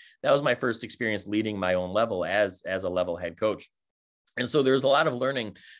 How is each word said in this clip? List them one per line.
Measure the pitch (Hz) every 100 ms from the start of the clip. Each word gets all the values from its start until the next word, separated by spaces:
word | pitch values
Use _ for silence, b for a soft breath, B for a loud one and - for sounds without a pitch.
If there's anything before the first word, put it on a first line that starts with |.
| B B
that | 127
was | 143
my | 143
first | 120 127 113
experience | 110 - 117 104 92
leading | 104 110 101
my | 92
own | 92 90
level | 101 117 95
as, | 82 98 101 90 -
as | 92
a | 92
level | 90 90 85
head | 87 82
coach. | 107 92 - _ _ _ _ _ - -
And | 123
so | 151
there's | 131 135
a | 135
lot | 139 160
of |
learning, | 123 127 135 110 - B B